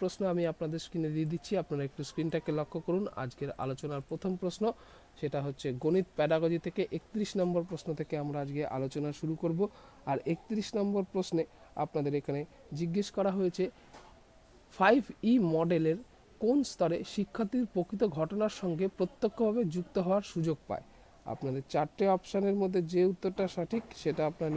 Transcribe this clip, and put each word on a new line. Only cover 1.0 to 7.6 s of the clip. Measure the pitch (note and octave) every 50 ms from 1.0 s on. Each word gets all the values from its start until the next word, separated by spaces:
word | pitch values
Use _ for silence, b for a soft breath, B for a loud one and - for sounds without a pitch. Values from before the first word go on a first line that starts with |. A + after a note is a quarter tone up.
| D#3+ D#3 D3+
দিয়ে | D#3 D#3+ D#3 E3+
দিচ্ছি, | E3+ - - G#3 F#3 D#3+
আপনারা | - D#3 C#3+ C#3 C3+
একটু | - - D3 -
স্ক্রিনটাকে | - - D#3 D#3+ D#3 D#3+ - - D3+ D3+
লক্ষ্য | D3+ - - E3+ D#3+
করুন। | - E3+ F#3 G#3 - - - C3
আজকের | B2+ - - C#3+ C#3 - - -
আলোচনার | C3 C3+ - - D3 D3 C#3 C3+ -
প্রথম | D#3+ E3 - F#3+ F#3 F3+ -
প্রশ্ন, | F3+ E3+ - G#3+ A#3 - B B B B B B B B -
সেটা | - C#3+ C#3 C#3+ C#3
হচ্ছে | C#3+ C3+ - - C#3+ B2 B2 C3
গণিত | D3+ E3+ F#3+ F#3 - -
প্যাডাগজি | - D3+ D3+ D#3+ D#3+ E3 E3 E3+ E3 -
থেকে | E3+ - - F#3 - -
একত্রিশ | E3 - - - A3 G#3+ - - G3+
নম্বর | F3+ F3 F3 F3